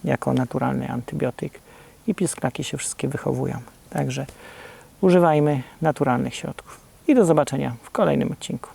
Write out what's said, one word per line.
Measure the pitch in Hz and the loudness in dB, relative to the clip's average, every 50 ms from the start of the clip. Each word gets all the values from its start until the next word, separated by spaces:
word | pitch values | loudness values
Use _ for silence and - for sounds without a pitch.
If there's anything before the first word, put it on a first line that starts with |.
| - | 0
jako | 147 131 - - 139 131 | -2 -2 0 0 0 0
naturalny | 127 131 123 - 143 127 127 131 127 131 131 | 0 -2 -2 -4 -4 -2 -2 -2 -4 -4 -6
antybiotyk | 127 123 120 - 151 147 139 127 - - - 143 - - _ - - - - - - _ _ | -6 -8 -8 -8 -6 -4 -4 -4 -4 -6 -10 -10 -10 -16 _ -20 -20 -20 -20 -20 -20 _ _
i | - 196 | -6 -2
pisklaki | - 185 160 - - - 135 - - 135 | -2 -2 -4 -2 -4 -6 -6 -4 -6 -8
się | - - | -8 -8
wszystkie | 135 - - - - - | -8 -8 -8 -6 -6 -6
wychowują. | 135 131 - - - 135 127 135 139 - - - - - _ - - | -4 -4 -4 -2 -2 -2 -2 -2 -4 -6 -8 -10 -16 -20 _ -20 -8
Także | - - 143 131 127 135 139 - - - - - - - - - - - - - - _ | -6 -4 -4 -2 -4 -6 -8 -10 -14 -20 -20 -20 -20 -20 -20 -20 -20 -20 -20 -20 -6 _
używajmy | - 185 175 180 175 165 151 151 151 147 147 139 127 - - - | 4 6 6 8 6 6 6 4 4 4 2 0 -2 -6 -8 0
naturalnych | 165 160 143 - 143 135 123 123 135 127 - | 0 0 2 2 2 2 2 2 0 -4 -6
środków. | - - - - - - - - - - _ - - _ | -8 -10 -10 -10 -10 -16 -20 -20 -20 -20 _ -20 -6 _
I | - 285 | 4 6
do | 254 202 | 6 6
zobaczenia | 165 160 151 143 - 143 135 139 127 120 117 - | 6 6 4 4 2 -2 -4 -4 -4 -6 -8 -14
w | - | -8
kolejnym | _ - 202 160 143 139 135 - | _ 2 2 2 2 2 0 -2
odcinku. | 143 - - - - 131 - - | -4 -8 -8 -8 -8 -10 -10 -16